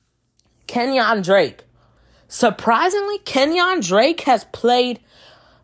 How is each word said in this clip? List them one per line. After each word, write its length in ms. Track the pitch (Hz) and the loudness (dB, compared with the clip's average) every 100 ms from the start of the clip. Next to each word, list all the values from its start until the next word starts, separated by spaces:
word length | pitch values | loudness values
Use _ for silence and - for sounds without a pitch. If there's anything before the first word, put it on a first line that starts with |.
| _ _ _ _ _ _ - | _ _ _ _ _ _ -10
Kenyon 560 | 240 247 269 220 226 | -6 -2 0 0 -2
Drake. 400 | 180 196 139 - - _ _ _ _ _ _ | 2 2 2 -4 -20 _ _ _ _ _ _
Surprisingly, 880 | - 233 208 - 233 349 403 403 415 | 0 0 0 0 0 0 -2 -4 -8
Kenyon 640 | - 269 285 349 359 370 | -4 0 0 2 0 0
Drake 400 | 175 196 269 330 | 0 2 2 0
has 240 | - 233 - | 0 0 -2
played 560 | - 233 247 247 233 _ _ - - _ _ | -4 0 2 0 -4 _ _ -20 -20 _ _